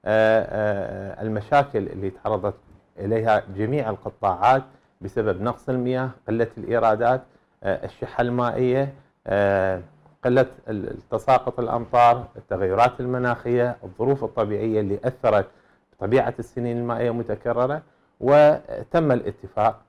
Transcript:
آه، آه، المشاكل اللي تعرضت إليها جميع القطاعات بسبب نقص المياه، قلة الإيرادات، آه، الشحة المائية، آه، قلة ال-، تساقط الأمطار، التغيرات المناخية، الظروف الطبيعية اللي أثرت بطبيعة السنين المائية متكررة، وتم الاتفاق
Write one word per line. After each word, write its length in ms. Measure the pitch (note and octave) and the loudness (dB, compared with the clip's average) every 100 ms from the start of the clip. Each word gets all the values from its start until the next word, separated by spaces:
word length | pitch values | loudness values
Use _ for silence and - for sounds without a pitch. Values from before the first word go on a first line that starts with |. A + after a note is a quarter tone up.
آه، 420 | - A2 A2 A2 - | 2 2 4 4 0
آه، 720 | G#2 G#2+ G2+ - G2 G2 - | -2 -2 -2 -6 -8 -12 -8
المشاكل 560 | A2 G#2+ G#2 C#3+ C#3 A2 | -6 -6 2 2 2 -4
اللي 320 | G2 F2+ G2 | -4 -6 -8
تعرضت 440 | - G#2 G#2+ G2+ - _ - _ - | -6 -4 -2 -4 -8 _ -20 _ -10
إليها 440 | G2+ A2+ A2+ G#2+ - F#2+ | -2 0 2 0 0 -6
جميع 340 | A2 C#3+ A2 | -2 -2 -4
القطاعات 720 | G2 G#2 - G2+ F2+ A2 C3 C3+ - _ _ | -6 -10 -4 -2 2 2 2 0 -20 _ _
بسبب 420 | G2 B2 G#2+ F2+ | -8 -2 -2 -2
نقص 260 | A2+ A#2 - | -4 -6 -4
المياه، 420 | B2+ B2 B2+ C3 - - | -4 -2 -4 -4 -8 -4
قلة 200 | A2+ A2+ - | -2 -2 -4
الإيرادات، 640 | - A#2 A2+ G#2+ A#2 C3 - _ _ _ | -2 2 2 2 2 0 -4 _ _ _
آه، 220 | G2 F2+ | -4 -4
الشحة 380 | - - A#2+ - | -6 -10 -8 -4
المائية، 720 | A#2+ B2 A#2+ - B2+ C3 C#3 C#3 _ _ - | -2 0 -2 0 0 0 -2 -8 _ _ -2
آه، 540 | G2 G2+ G2 F#2+ F#2 - _ _ _ | 0 2 2 0 -4 -10 _ _ _
قلة 220 | B2+ B2+ - - - | 0 2 2 -4 -10
ال-، 400 | G#2+ - - _ | -8 -8 -12 _
تساقط 500 | A2+ - B2+ B2+ B2 | -4 2 2 2 -6
الأمطار، 640 | A2+ A#2 A#2 B2 A#2+ A#2+ - - | -4 -4 0 6 6 4 -2 -18
التغيرات 640 | _ F#2 F#2+ G2 B2 - | _ -2 0 4 2 2
المناخية، 760 | B2 B2+ B2 A#2 A#2+ A#2+ B2 A#2+ | -4 -2 -2 -2 0 0 0 -4
الظروف 400 | F#2+ F#2+ A#2+ C#3 | -14 -4 -2 0
الطبيعية 560 | A2+ - G#2 G#2 A2 G#2+ | -2 -2 -2 -2 -2 -2
اللي 200 | G2+ G2+ | -2 -4
أثرت 420 | B2+ - A#2+ A#2 - _ _ _ _ | -4 0 2 2 0 _ _ _ _
بطبيعة 420 | _ G2 B2+ A2+ A#2+ | _ 0 2 0 -6
السنين 400 | A2+ B2+ A#2+ A#2+ | -10 -6 -4 -4
المائية 320 | A#2+ A2+ A#2 | -4 -2 -2
متكررة، 720 | A#2 A#2 G#2+ A#2+ A#2 B2+ D3+ _ _ _ _ | -2 -6 -6 -2 0 -2 -4 _ _ _ _
وتم 920 | B2 D3 D3 D3+ - A1 - E3+ D#3 | 4 8 8 4 -4 -12 -2 0 2
الاتفاق 680 | A#2+ - - - - A2 A2 | 0 -2 -10 -10 0 0 -2